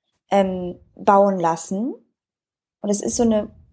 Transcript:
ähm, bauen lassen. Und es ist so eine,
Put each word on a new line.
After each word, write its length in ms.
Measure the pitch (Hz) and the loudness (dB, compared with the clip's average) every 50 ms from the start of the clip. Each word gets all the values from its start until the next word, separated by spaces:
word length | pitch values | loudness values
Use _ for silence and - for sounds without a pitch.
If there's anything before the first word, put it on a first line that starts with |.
| _ _ _ _ _ - | _ _ _ _ _ 0
ähm, 460 | 202 202 190 185 185 185 180 175 - - _ _ _ | 0 2 2 0 -2 -6 -6 -8 -10 -12 _ _ _
bauen 440 | - 190 214 202 196 202 202 190 185 | -4 2 4 4 6 4 4 2 0
lassen. 560 | 165 165 165 170 - - 196 196 233 294 427 - _ _ _ _ _ _ _ _ _ _ _ _ _ _ _ _ | -2 -2 -2 -2 -4 -4 -4 -4 -6 -6 -8 -10 _ _ _ _ _ _ _ _ _ _ _ _ _ _ _ _
Und 100 | - 208 | -4 -2
es 100 | 208 208 | -2 0
ist 140 | - - - | 0 -2 0
so 80 | - 240 | 0 2
eine, 260 | 226 220 208 208 - - - - _ | 2 0 0 -2 -6 -12 -20 -20 _